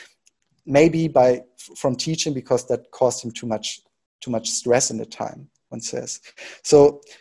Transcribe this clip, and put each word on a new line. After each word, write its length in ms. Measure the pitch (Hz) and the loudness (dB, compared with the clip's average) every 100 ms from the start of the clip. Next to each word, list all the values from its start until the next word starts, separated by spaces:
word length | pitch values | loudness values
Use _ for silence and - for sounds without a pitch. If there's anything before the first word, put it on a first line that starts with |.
| - _ _ _ _ _ - | -20 _ _ _ _ _ 0
Maybe 420 | 139 165 160 160 | 4 4 4 0
by, 360 | 139 127 123 - _ - 170 | 4 4 2 -4 _ -20 -6
from 200 | 139 123 | -4 -4
teaching, 380 | 160 160 160 | -4 -4 -4
because 320 | 131 - 123 - | -6 -2 -4 -2
that 220 | 120 _ | -6 _
caused 340 | - 127 - | -2 0 0
him 80 | 120 | -10
too 140 | - 120 | -10 -8
much, 360 | 107 - - _ _ _ _ | -6 -8 -12 _ _ _ _
too 100 | 127 | -8
much 180 | 113 - | -6 -4
stress 400 | - 123 123 - | -6 0 0 0
in 80 | 113 | -6
the 80 | - | -10
time, 440 | - 110 - 139 _ _ | -10 -12 -12 -20 _ _
one 120 | 120 | -14
says. 400 | - 123 123 - - - - - | -10 -10 -10 -14 -18 -20 -20 -12
So 380 | - 151 147 143 _ - | 4 6 6 2 _ -20